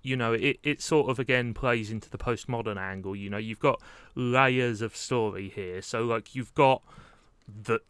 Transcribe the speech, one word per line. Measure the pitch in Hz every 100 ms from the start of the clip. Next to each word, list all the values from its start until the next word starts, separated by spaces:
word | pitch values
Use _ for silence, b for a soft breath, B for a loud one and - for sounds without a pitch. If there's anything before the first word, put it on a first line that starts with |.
you | 131 131
know, | 113
it, | 113 143 -
it | 147 147
sort | - 156 135
of, | 127
again, | 127 127 120
plays | 110 131 120 107
into | 110 -
the | -
postmodern | - 117 - 120 110 101
angle. | 95 95 95 101
You | 101
know, | 101
you've | 110 107
got | 143 120 B B B -
layers | 123 127 131 127 123 107
of | 113 -
story | - 123 110 95 98
here. | 104 92 92
So, | - 117
like, | 117 113 - 131
you've | 120 -
got | 135 131 B B B B B _ -
the, | 107 104 113 -